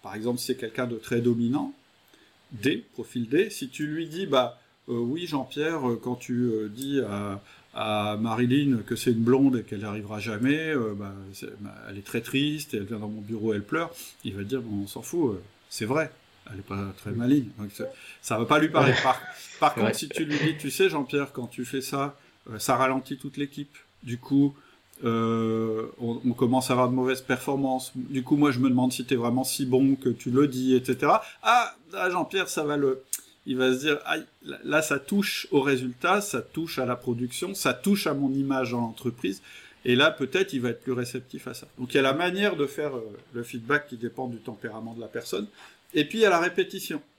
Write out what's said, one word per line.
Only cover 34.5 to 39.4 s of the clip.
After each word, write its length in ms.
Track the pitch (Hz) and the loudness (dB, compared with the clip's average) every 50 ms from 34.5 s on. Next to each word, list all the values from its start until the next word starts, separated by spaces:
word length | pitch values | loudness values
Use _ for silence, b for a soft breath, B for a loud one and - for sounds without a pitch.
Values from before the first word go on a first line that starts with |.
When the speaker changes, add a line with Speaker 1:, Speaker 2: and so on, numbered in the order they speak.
| 67 - - | -12 -10 -6
Speaker 1:
là, 180 | - 147 156 156 | 0 2 2 2
ça 160 | - 143 135 | 2 -2 -2
touche 480 | - - 202 202 196 - - - - - | -2 0 0 2 2 0 -2 -4 -6 2
au 100 | - 143 | 2 2
résultat, 600 | 131 143 139 127 127 123 123 - - 170 190 208 | 4 4 2 2 0 -4 -8 -2 2 2 2 2
ça 200 | 196 - - 127 | 2 -2 -4 -6
touche 380 | 110 - - 160 160 160 - - | -6 -4 -6 -6 -6 -4 -2 -2
à 80 | 131 | -2
la 100 | 123 120 | -2 -2
production, 580 | 120 - 123 120 117 123 120 - - - 180 196 | -2 -2 -4 -2 -2 -2 -6 -4 -4 -6 -6 -4
ça 200 | - - 139 123 | 0 0 0 0
touche 320 | - - 202 202 196 - | 2 2 2 2 4 2
à 80 | 160 147 | 0 0
mon 160 | 139 143 135 135 | 2 0 0 0
image 380 | 139 139 139 135 131 127 117 | 0 0 0 0 0 0 0
dans 100 | 120 120 | 0 -2
l'entreprise. » 600 | 117 113 113 - - 127 120 - - 185 190 - | -2 -4 -6 -4 -6 -6 -6 -2 -4 -4 -4 -6